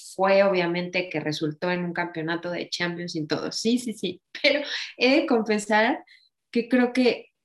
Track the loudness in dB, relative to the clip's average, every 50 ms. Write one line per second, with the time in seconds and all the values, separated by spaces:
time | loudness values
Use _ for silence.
0 | -14 -16 -4 0 2 4 6 6 6 4 4 2 2 0 0 -2 -4 -2 -2 -4
1 | -4 -2 -4 -4 -2 -2 -2 -2 -2 -4 -4 -2 -2 -2 0 0 -2 -4 -2 -4
2 | -4 -4 -4 -6 -4 -4 -4 -4 -4 -6 -6 -6 -6 -8 -6 -4 -4 -4 -4 -6
3 | -8 -8 -6 -6 -4 -2 -4 -4 -4 -6 -6 -2 0 0 0 0 -2 -4 -8 -6
4 | -6 -6 -8 -8 _ _ _ 0 2 2 2 2 -2 -4 -8 -8 -8 -10 -4 0
5 | 2 4 4 4 4 4 2 0 2 2 0 -2 0 2 2 4 4 2 0 -2
6 | -6 _ _ _ _ _ _ _ _ _ -2 -2 0 2 2 2 2 2 2 2
7 | 2 2 2 0 -6 _ _ _